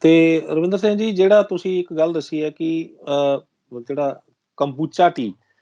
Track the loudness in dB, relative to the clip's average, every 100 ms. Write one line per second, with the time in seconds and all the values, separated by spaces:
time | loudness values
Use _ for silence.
0 | 4 6 6 2 -2 -2 -2 0 0 0
1 | -2 0 4 4 2 -2 -4 -4 -4 -2
2 | -2 -2 -6 -6 -6 -6 -4 -4 -6 -12
3 | -4 -2 0 -2 -6 _ _ -14 -10 -4
4 | -4 -6 _ _ _ -4 -4 -4 -6 2
5 | 2 2 -6 -8 _ _